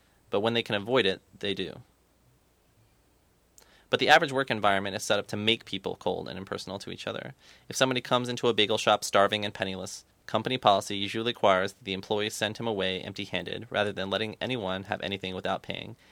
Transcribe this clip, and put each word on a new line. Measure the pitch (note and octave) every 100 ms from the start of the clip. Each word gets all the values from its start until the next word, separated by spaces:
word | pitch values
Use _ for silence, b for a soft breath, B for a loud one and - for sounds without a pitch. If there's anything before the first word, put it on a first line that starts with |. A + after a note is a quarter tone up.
| b b _
But | G2+
when | A2+
they | A#2
can | - G#2
avoid | G2+ C3 F#2+
it, | F#2+ - -
they | G2+
do. | F#2+ F2 - - _ _ _ _ _ _ _ _ _ _ _ _ _ _ _ _ - B B B
But | B2+
the | A#2
average | D#3+ D#3+
work | C3+ C3
environment | A2 G2+ G2 G2 G2
is |
set | - G#2
up | -
to | G#2
make | G#2+ A2+
people | - G2 - F2+
cold | F#2 F2 F2
and | F#2+
impersonal | G2 G2 - G2
to | -
each | F2+ G#2
other. | G#2+ - - B B -
If | -
somebody | C3 B2
comes | - B2 B2
into | A#2+ A#2+
a |
bagel | G#2+ G#2 A2
shop | A#2 G#2
starving | - G2+ G2+ G#2+ G2+
and |
penniless, | - F#2+ F#2+ F#2+ - - _ -
company | A2+ A#2+ B2+
policy | A2 G2 - G2+
usually | G2 A2+ A#2
requires | A#2 G#2 F#2 G2
that | - G2+
the |
employees | F#2+ - G#2+ G#2+
send | - G#2+ G#2+
him | A#2
away | G2+ F#2+ F#2
empty-handed, | F#2+ G2 G2+ F2+ E2+ G2 A2+
rather | G2+ G#2
than | F#2 F#2+
letting | G2 A2 -
anyone | A2+ B2+ F#2 F#2+
have | G2 G2+
anything | F#2 G2 F#2
without | F#2 F#2 F#2+
paying, | - F2+ G#2 A2+ b